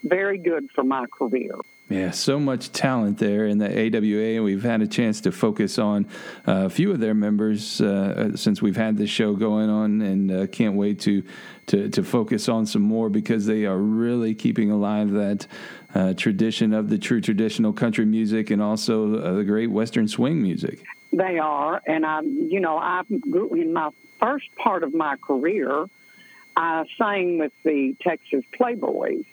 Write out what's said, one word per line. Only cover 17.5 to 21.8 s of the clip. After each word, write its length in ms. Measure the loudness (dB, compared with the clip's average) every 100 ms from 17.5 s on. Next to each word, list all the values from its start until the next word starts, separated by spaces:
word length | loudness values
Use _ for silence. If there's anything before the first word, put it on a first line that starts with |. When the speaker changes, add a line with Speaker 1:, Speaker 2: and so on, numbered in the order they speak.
| 2 0
Speaker 2:
country 320 | 2 0 2
music 460 | 2 2 2 0 0
and 100 | 0
also, 540 | 0 0 0 0 2
uh, 180 | 0 0
the 120 | 0
great 260 | 2 0 0
Western 360 | 0 0 0 0
swing 360 | 0 0 2
music. 420 | 0 0 -4 -6 -18 -20 -4
Speaker 1:
They 280 | 0 0 0
are, 420 | 0 0 -2 -2